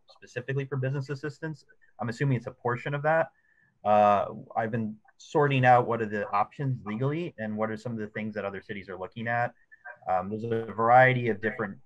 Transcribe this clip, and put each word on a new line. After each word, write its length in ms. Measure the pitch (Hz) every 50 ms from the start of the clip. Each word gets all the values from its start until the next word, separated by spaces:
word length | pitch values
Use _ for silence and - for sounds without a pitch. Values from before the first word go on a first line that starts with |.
| _ _
specifically 560 | _ _ - - - - 107 - 131 139 139
for 100 | 135 147
business 320 | 135 127 135 139 143 131 147
assistance, 560 | 147 135 - 151 139 - 160 160 151 - _ _ _ _ _ _ _ -
I'm 120 | 117 117
assuming 260 | 110 - 147 139 131
it's 100 | 113 -
a 40 | -
portion 420 | - _ - 120 120 127 - 151
of 100 | 143 143 143
that. 260 | 151 160 165 160 - _ _ _ _ _ _ _ _ _ _ -
Uh, 420 | 104 107 104 104 104 101 98 92 87 82 - - - -
I've 160 | 117 117 110
been 260 | 117 117 110 107 107 - _ _ _
sorting 480 | _ - - - 156 147 143 139 131 127
out 220 | 123 123 123 120
what 160 | - 117 117
are 40 | 113
the 220 | 101 107 104 101 -
options 540 | 101 101 107 - - - 143 135 127 110 95
legally 500 | 101 107 110 131 143 147 165 175 156 - -
and 180 | 110 107 107
what 140 | 107 110 110
are 60 | 110
some 160 | 107 - 123
of 60 | 113 110
the 100 | 104 104
things 260 | - 110 107 110 104
that 100 | 104 98
other 160 | 101 98 95
cities 280 | - - 107 101 90 95
are 100 | 92 92
looking 300 | 92 90 - 117 113 117
at. 260 | 120 120 120 120 - _ _ _ - _ - - - - - 92
Um, 180 | 92 92 92 98
there's 160 | 107 110 113
a 280 | 117 113 113 113 110
variety 560 | 98 104 113 117 120 127 127 127 127 123 120 113
of 120 | 104 101
different 380 | - 107 - - 107 98 - - -